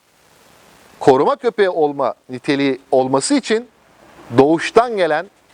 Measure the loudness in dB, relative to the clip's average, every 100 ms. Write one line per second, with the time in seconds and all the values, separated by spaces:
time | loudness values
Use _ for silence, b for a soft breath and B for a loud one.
0 | _ _ _ _ _ _ -20 -20 -20 -2
1 | 2 4 2 -2 -2 -2 -2 0 -2 -2
2 | -4 -6 -12 -8 -4 -2 -2 -4 _ -2
3 | 0 -2 0 -2 -2 -4 -6 _ _ _
4 | -20 -20 -2 2 2 2 0 0 0 0
5 | -2 -2 -6 _ _